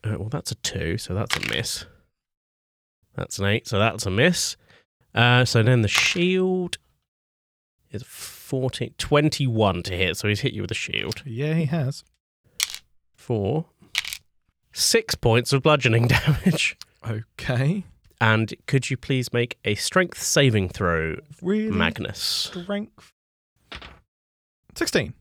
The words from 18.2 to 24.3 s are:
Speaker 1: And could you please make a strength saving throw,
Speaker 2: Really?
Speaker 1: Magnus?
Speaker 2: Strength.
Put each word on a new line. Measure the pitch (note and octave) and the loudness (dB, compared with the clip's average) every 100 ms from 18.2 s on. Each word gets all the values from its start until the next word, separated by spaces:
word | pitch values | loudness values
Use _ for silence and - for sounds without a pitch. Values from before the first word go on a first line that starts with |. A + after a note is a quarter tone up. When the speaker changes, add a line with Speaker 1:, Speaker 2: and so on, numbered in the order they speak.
Speaker 1:
And | A2+ A2 A2 - - | 4 4 0 -6 -2
could | C#3 - | -2 0
you | C3 | -8
please | - C3 B2 | -2 -2 0
make | A#2+ A#2+ - | -2 -2 -4
a | - | -4
strength | G#2 - F#3 F3+ - | -2 0 0 0 -2
saving | - - C#3 A2 F#2 | 0 4 4 4 0
throw, | - F#2 E2 D#2+ D#2 - - | 0 0 0 0 -6 -12 -10
Speaker 2:
Really? | F3 G#3+ A3 G3+ | -2 -2 0 0
Speaker 1:
Magnus? | E2+ - - - | 0 0 -8 -6
Speaker 2:
Strength. | - - - F3+ F3 G3+ G#3+ _ - _ _ _ _ _ _ - - - _ _ _ | -6 -4 -6 -8 -8 -8 -8 _ -20 _ _ _ _ _ _ -18 -18 -20 _ _ _